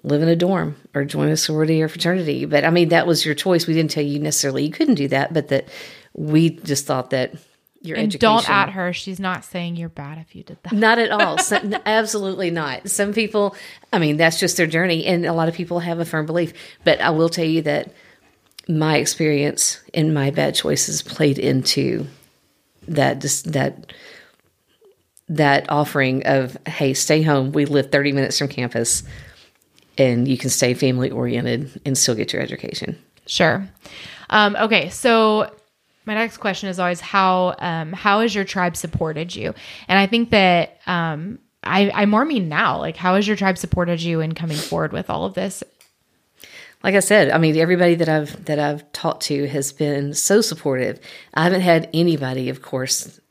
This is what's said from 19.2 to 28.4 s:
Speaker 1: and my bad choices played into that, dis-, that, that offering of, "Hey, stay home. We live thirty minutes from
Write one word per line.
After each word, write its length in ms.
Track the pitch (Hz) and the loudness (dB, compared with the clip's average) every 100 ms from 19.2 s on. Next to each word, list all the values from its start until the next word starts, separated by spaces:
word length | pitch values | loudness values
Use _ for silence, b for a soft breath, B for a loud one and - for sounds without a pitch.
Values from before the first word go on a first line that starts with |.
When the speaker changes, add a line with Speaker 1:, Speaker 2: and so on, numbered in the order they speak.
| 156 143 147 - - - - | 0 2 0 -2 -4 -4 -6
Speaker 1:
and 200 | - 156 | 0 2
my 180 | 151 139 | 2 0
bad 240 | 147 143 135 | 0 0 0
choices 460 | 147 147 - 151 | 0 0 -2 -4
played 340 | - - 151 139 | -8 0 0 2
into 720 | 135 131 127 - 135 113 139 - _ _ _ _ _ _ - | 0 0 0 0 0 -2 -6 -14 _ _ _ _ _ _ -6
that, 320 | 151 139 131 | 0 0 0
dis-, 240 | 139 - | -4 -4
that, 500 | - 143 139 - - B B B B B _ _ _ _ _ _ _ _ - | -4 -2 -2 -6 -20 B B B B B _ _ _ _ _ _ _ _ -6
that 360 | 156 143 139 - | 2 4 2 2
offering 560 | 147 143 143 131 131 - | -2 0 0 0 0 2
of, 320 | 139 127 - - | 2 0 -8 -12
"Hey, 260 | - 139 | -2 0
stay 280 | 135 - 156 | 0 2 2
home. 300 | 156 139 131 | 4 2 2
We 140 | 151 143 | 0 2
live 260 | 143 135 | 0 2
thirty 200 | 143 143 | 0 2
minutes 260 | 139 135 | 0 -2
from 100 | - | -2